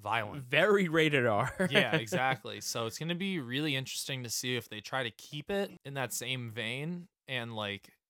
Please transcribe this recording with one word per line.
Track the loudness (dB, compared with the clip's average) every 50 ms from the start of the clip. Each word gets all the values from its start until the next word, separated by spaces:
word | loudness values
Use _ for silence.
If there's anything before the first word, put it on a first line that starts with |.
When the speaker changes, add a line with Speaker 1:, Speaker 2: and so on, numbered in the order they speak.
Speaker 1:
Violent. | -4 0 0 0 0 -2 -6 -10 -6
Speaker 2:
very | 0 4 4 6 6 6 6 6 4
rated | 4 4 4 6 6 6 6
R. | 6 6 4 2 2 0 0
<laughs> | 0 4
Speaker 1:
Yeah, | 4 4 4 4 2
exactly. | 0 0 0 0 2 2 2 0 -2 -4 -8 -10 -8
So | -8 -6 -4 -2 -2
it's | -2 -4 -6
gonna | -4 -4 -4
be | -2 -2 -2 -2 -2
really | -4 -2 -2 -2 0 0 0
interesting | 0 -2 -4 -6 -6 -6 -6 -6 -6
to | -6 -4
see | -4 -4 -2 -2 -2
if | -2 -4 -6
they | -12 -12
try | -8 -4 -2 -2
to | -2 -2
keep | -6 -10 -16 -12 -10 -10 -6 -4
it | -2 -2 -2 -2 -6 -14 _
in | -8 -4
that | -4 -4 -4
same | -4 -6 -4 -4 -4 -4 -4 -6
vein, | -6 -4 -4 -4 -4 -4 -4 -6 -6 -8 -10 -16 _ _ _
and, | -6 -6 -4 -4 -4 -4
like, | -4 -4 -4 -4 -6 -10 -18 _ _ _ _